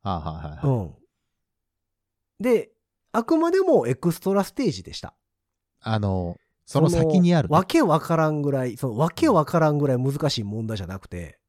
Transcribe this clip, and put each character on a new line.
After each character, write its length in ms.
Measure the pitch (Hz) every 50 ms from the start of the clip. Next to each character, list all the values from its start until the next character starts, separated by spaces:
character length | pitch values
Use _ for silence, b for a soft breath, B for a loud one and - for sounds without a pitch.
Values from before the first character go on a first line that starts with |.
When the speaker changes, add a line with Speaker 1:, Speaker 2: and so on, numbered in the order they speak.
Speaker 1:
あ 100 | _ 101
あ、 80 | 92 82
は 220 | 78 80 78 85
い、 80 | 76 76
は 60 | 76
い、 120 | - -
は 60 | 143 131
い。 60 | 117
Speaker 2:
う 20 | 92 78
ん。 60 | - _ _ _ _ _ _ _ _ _ _ _ _ _ _ _ _ _ _ _ _ _ _ _ _ _ _ _ _ _
で、 320 | 202 254 233 185 - _ _ _ _ _ _ _ _ _ -
あ 100 | 220 233
く 140 | - 330
ま 140 | 311 330 339
で 100 | 359 381
も 260 | 381 370 302 185 120
エ 80 | 117 127
ク 160 | - - 175
ス 80 | 160 -
ト 140 | - 190 196
ラ 100 | 202 190
ス 80 | -
テ 140 | _ - 269
ー 60 | 196
ジ 120 | 117 95 90
で 100 | - 82
し 80 | -
た。 120 | - - _ _ _ _ _ _ _ _ _ _ _ _ _ _
Speaker 1:
あ 200 | - 113 110 107
の、 380 | 101 98 95 92 90 87 87 _ _ _ _ _ _
そ 160 | - - -
の 80 | 160 180
先 300 | 170 165 160 160 156 185
に 140 | 175 175 175
あ 80 | 160
る 60 | 135
ね。 20 | -
Speaker 2:
そ 40 | 147
の、 60 | 170
わ 60 | 190
け 160 | - - 330
わ 180 | 285 180 151 156
か 160 | - - 170
ら 140 | 165 160 156
ん 120 | 156 151
ぐ 100 | 143 143
ら 140 | 139 135 127
い、 120 | 123 101
そ 100 | - - 131
の、 80 | 107
わ 120 | 113 156 170
け 200 | - - 330 311
わ 160 | 220 165 147
か 140 | - - 165
ら 120 | 156 151
ん 60 | 151
ぐ 100 | 147 147
ら 80 | 139 127
い 20 |
難 320 | 123 127 135 139 147 160 139
し 100 | - -
い 40 | 107
問 240 | 101 104 113 113
題 100 | 110 110
じ 60 | 98 95
ゃ 40 |
な 120 | 85 95 95
く 80 | -
て。 320 | - - 87 85 76 - _ _